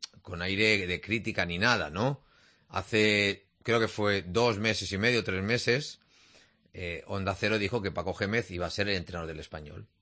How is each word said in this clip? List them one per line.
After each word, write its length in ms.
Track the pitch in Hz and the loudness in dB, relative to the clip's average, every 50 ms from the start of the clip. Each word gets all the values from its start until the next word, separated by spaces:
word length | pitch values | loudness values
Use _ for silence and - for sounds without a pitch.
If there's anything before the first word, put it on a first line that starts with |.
| - - _ - | -18 -16 _ -20
con 200 | - 92 92 85 | -14 -12 -8 -4
aire 460 | 87 95 98 101 110 110 107 98 90 | -2 -2 2 4 4 4 4 4 2
de 140 | 90 90 - | -2 -4 -4
crítica 440 | - 98 110 113 - 113 - 107 90 | -2 -2 -2 -2 -2 -2 -2 -2 -2
ni 120 | 87 85 | -2 0
nada, 320 | 87 110 123 120 98 78 73 | 2 2 2 4 2 0 -2
¿no? 340 | 78 95 117 139 139 - _ _ _ _ _ _ _ _ _ - | -2 0 0 0 0 -4 _ _ _ _ _ _ _ _ _ -6
Hace, 760 | 90 95 - - 113 107 107 107 104 104 101 101 95 - _ _ _ _ - | -6 -6 -4 0 4 4 6 6 6 4 4 2 0 -2 _ _ _ _ 0
creo 180 | 117 113 117 | 2 2 4
que 80 | 113 101 | 2 2
fue 320 | - 110 104 104 101 98 | 0 0 2 2 2 2
dos 380 | 82 90 90 113 120 120 107 101 | 0 0 2 4 4 4 2 2
meses 340 | 110 110 104 - 95 - 101 | 0 0 0 0 -2 -4 -2
y 40 | |
medio, 280 | 95 107 123 123 113 - | 0 2 2 2 2 0
tres 180 | 104 95 92 98 | 0 -2 -2 0
meses, 560 | 107 120 117 - 120 120 139 147 - - _ _ _ _ - - - - - _ _ _ _ _ _ - | 0 0 0 2 2 2 2 0 -6 -12 _ _ _ _ -20 -20 -20 -20 -20 _ _ _ _ _ _ -12
eh, 300 | 92 90 85 85 78 - | -8 -8 -6 -8 -8 -6
Onda 280 | - 101 98 95 98 92 | -6 -4 -2 0 -2 -2
Cero 240 | - 110 104 110 107 | 0 0 0 2 2
dijo 220 | 101 95 120 117 | 0 0 0 0
que 100 | 95 95 | -2 -2
Paco 220 | 76 90 82 95 87 | -4 -4 -4 -4 -4
Gémez 360 | - 104 98 110 120 - - | -2 -2 0 0 -2 -2 -2
iba 140 | 90 87 87 | -6 -6 -4
a 40 | 87 | -4
ser 180 | - 104 101 | -2 -2 0
el 80 | 101 98 | 0 0
entrenador 320 | 90 85 - 87 85 82 | -2 -4 -6 -8 -8 -6
del 140 | 80 78 78 | -6 -8 -10
Español. 480 | 78 - - 78 76 73 80 101 107 _ _ _ | -12 -12 -12 -14 -12 -12 -14 -16 -16 _ _ _